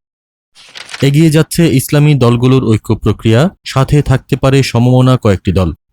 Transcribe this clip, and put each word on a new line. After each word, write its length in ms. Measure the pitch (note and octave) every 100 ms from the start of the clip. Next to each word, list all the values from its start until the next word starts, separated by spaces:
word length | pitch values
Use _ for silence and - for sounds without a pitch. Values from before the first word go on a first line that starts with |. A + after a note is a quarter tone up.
| _ _ _ _ _ _ - - - -
এগিয়ে 280 | C#3 C#3+ E3
যাচ্ছে 400 | D3+ D3+ - E3
ইসলামী 460 | C3 - D3 D3 C#3+
দলগুলোর 500 | A#2+ A#2+ B2+ C3 A2
ঐক্য 300 | A2 - G#2+
প্রক্রিয়া, 540 | A2 G2+ A2+ A2+ E3+ - -
সাথে 360 | C3+ C3+ D3
থাকতে 340 | - C3 - C3+
পারে 280 | C3+ C3+
সমমনা 540 | C3 A#2 B2 B2+ B2+ B2+
কয়েকটি 340 | A2 F#2+ -
দল। 220 | F2+ F2 D#2 _